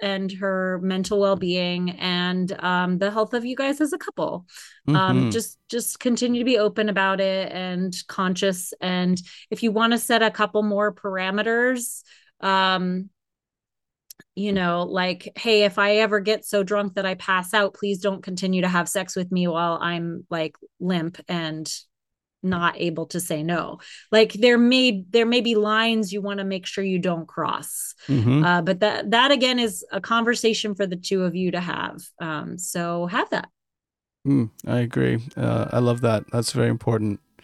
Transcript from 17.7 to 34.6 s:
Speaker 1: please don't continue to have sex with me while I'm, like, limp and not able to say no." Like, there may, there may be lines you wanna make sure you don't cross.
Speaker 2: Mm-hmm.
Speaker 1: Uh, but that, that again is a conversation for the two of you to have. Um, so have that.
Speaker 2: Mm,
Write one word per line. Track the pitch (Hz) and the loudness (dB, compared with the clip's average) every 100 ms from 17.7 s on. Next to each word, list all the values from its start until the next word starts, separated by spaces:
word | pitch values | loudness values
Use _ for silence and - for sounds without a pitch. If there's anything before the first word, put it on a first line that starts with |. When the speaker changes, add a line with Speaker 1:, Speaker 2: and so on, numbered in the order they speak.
Speaker 1:
please | - 202 190 | -2 -4 -2
don't | 202 190 | -2 -4
continue | - 180 190 185 | -8 -4 0 2
to | 180 | 2
have | 180 175 | 0 0
sex | 196 185 - | -4 -4 -6
with | 180 | -2
me | 185 175 | 0 0
while | 165 170 165 | 0 -2 -2
I'm, | 170 170 170 165 - | -2 -4 -6 -8 -6
like, | 165 156 - - _ | -4 -4 -6 -20 _
limp | 180 180 165 180 - | -2 -2 -2 -8 -6
and | 175 160 156 156 - - _ _ _ _ _ | -4 -4 -6 -8 -12 -14 _ _ _ _ _
not | 185 175 170 - | -2 0 0 0
able | 170 165 160 | -4 -4 -4
to | 175 | -6
say | 180 156 | -4 -2
no." | 160 170 - - - - - | 0 -2 -4 -10 -16 -20 2
Like, | 214 220 | 4 4
there | 202 240 233 | 6 4 6
may, | 240 262 254 196 180 | 6 6 4 2 0
there | 233 233 | 2 4
may | 247 | 2
be | 233 214 | 2 2
lines | 208 214 226 220 202 | 2 2 2 0 -2
you | 202 | -4
wanna | 196 202 | -6 -4
make | 196 190 185 | -4 -6 -6
sure | - | -4
you | 196 185 | -2 0
don't | 185 165 160 | 0 -2 -6
cross. | - 151 - - - - - - | -6 -4 -4 -6 -10 -12 -12 -2
Speaker 2:
Mm-hmm. | 135 113 139 | 2 4 4
Speaker 1:
Uh, | 165 175 | 4 2
but | 165 180 | 2 0
that, | 208 - 208 | 0 0 0
that | 226 269 | 2 4
again | 277 254 247 | 4 2 2
is | 233 185 - | -2 -4 -8
a | 196 | -8
conversation | 185 233 233 233 226 214 214 196 | 0 0 2 2 0 0 -4 -2
for | 196 | -4
the | 180 | -4
two | - 196 | -2 0
of | 185 | 0
you | 175 185 | 0 -2
to | 175 | -2
have. | 175 - - - - _ | -4 -4 -6 -8 -18 _
Um, | 165 151 - 180 | -6 -6 -8 -10
so | - 180 170 175 175 | -8 -4 -4 -4 -2
have | 226 370 | -2 -2
that. | - - _ _ _ _ _ _ _ 139 | -4 -6 _ _ _ _ _ _ _ 2
Speaker 2:
Mm, | 139 110 - | 2 2 -6